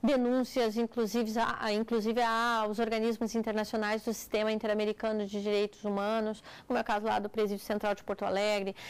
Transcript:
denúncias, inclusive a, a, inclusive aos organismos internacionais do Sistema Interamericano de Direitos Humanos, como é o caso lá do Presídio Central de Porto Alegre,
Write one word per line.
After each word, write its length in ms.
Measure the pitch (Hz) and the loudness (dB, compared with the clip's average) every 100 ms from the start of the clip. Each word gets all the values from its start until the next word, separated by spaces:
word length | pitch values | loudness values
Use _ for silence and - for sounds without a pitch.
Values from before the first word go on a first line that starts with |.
denúncias, 760 | 233 277 240 254 247 - 233 214 | 2 2 4 2 2 2 0 2
inclusive 600 | 233 - 220 233 220 220 | 0 0 0 0 0 0
a, 180 | 226 - | 0 0
a, 140 | - | 0
inclusive 480 | 208 226 233 208 226 | 0 2 2 2 2
aos 560 | 233 226 233 233 214 214 | 2 2 2 2 0 0
organismos 560 | 233 226 226 220 226 | 0 2 0 0 0
internacionais 720 | 226 220 214 214 226 214 220 | -2 0 -2 -2 -2 0 -2
do 100 | 226 | -2
Sistema 380 | 220 - 214 214 | -6 -2 0 0
Interamericano 760 | 220 220 208 214 208 220 220 208 | 0 0 0 0 0 -2 -2 -2
de 160 | 202 | -2
Direitos 420 | 202 208 208 - | 0 2 2 -2
Humanos, 600 | 208 202 202 226 220 214 - - - | -2 0 0 0 -2 -4 -12 -20 -4
como 100 | 240 | -2
é 60 | |
o 20 | 226 | 0
caso 220 | 214 220 | -2 0
lá 100 | 214 | 0
do 140 | 208 | -2
Presídio 340 | 226 214 202 - | 0 0 0 -2
Central 300 | 208 208 202 | -2 0 -2
de 80 | |
Porto 200 | - 196 | -2 -4
Alegre, 520 | 202 190 208 208 196 196 - | 0 0 2 2 -2 -6 -12